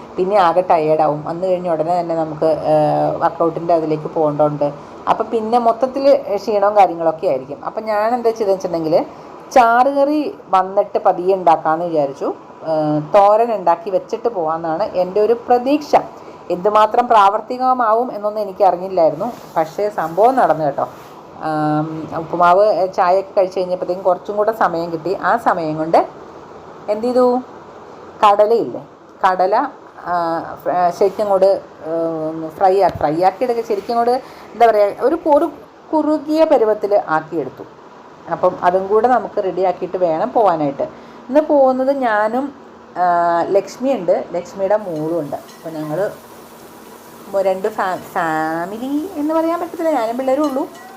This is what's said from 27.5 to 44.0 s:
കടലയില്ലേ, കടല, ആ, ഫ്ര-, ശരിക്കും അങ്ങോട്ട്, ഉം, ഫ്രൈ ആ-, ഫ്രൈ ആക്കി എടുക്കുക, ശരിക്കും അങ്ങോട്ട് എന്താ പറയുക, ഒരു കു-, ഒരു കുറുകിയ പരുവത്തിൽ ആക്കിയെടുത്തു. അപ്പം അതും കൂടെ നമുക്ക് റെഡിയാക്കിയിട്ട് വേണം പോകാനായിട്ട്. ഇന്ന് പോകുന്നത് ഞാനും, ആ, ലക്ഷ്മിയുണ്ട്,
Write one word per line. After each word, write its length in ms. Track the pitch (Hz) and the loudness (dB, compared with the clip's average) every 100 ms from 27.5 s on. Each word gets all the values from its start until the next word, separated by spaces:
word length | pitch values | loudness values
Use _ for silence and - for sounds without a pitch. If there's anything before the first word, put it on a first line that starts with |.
| - - - - - - - | -16 -20 -20 -20 -20 -20 2
കടലയില്ലേ, 600 | 214 202 214 233 139 113 - - - - | 4 4 4 2 0 -8 -14 -20 -20 -2
കടല, 320 | 190 185 185 220 285 - - - - | 0 2 2 0 -2 -8 -20 -16 -6
ആ, 80 | 175 165 165 - - | -4 -2 -4 -6 -8
ഫ്ര-, 280 | 165 175 180 175 | -4 0 0 2
ശരിക്കും 240 | 196 190 | 0 0
അങ്ങോട്ട്, 380 | 208 190 190 190 - - 156 | 0 4 4 2 -2 -16 -6
ഉം, 640 | 165 165 160 156 160 160 | -4 -2 -4 -6 -8 -10
ഫ്രൈ 320 | 151 190 196 | 0 2 4
ആ-, 80 | 180 | 2
ഫ്രൈ 320 | - 147 156 | 0 -2 2
ആക്കി 220 | 185 185 | 0 0
എടുക്കുക, 200 | 247 233 | -2 -4
ശരിക്കും 280 | 226 202 196 | -4 -6 -2
അങ്ങോട്ട് 320 | 233 233 254 - - - | -2 0 0 -4 -18 -20
എന്താ 140 | 214 226 | 2 4
പറയുക, 280 | 208 202 - | 6 2 2
ഒരു 140 | 240 330 | -2 0
കു-, 200 | 339 294 | 2 2
ഒരു 140 | 330 - - - - | 2 -4 -18 -20 -4
കുറുകിയ 500 | 320 294 302 302 311 | -2 0 -2 0 2
പരുവത്തിൽ 580 | 320 269 214 214 202 202 - | 4 4 4 0 0 0 0
ആക്കിയെടുത്തു. 560 | 156 156 165 127 - - - - - - - - | -2 -2 -6 -6 -10 -18 -20 -20 -20 -20 -20 -10
അപ്പം 260 | 165 180 180 | -2 0 2
അതും 260 | 180 185 190 | 0 0 0
കൂടെ 200 | 214 240 | 2 2
നമുക്ക് 360 | 240 190 - | 0 0 -4
റെഡിയാക്കിയിട്ട് 540 | 190 170 190 180 175 185 | -4 -2 -2 -2 -6 -2
വേണം 340 | 180 160 226 | 0 0 -2
പോകാനായിട്ട്. 560 | 254 202 165 147 139 - - - - - | 2 2 2 -2 -4 -8 -10 -20 -20 -2
ഇന്ന് 100 | 277 | 0
പോകുന്നത് 540 | 311 294 262 262 262 285 | 2 4 4 2 0 0
ഞാനും, 560 | 247 208 214 240 285 - - - - - | 0 0 0 -2 -4 -10 -20 -20 -14 -2
ആ, 80 | 180 170 170 170 156 | 0 2 2 0 2
ലക്ഷ്മിയുണ്ട്, 760 | 196 190 - 254 247 | 0 -2 -4 -2 -2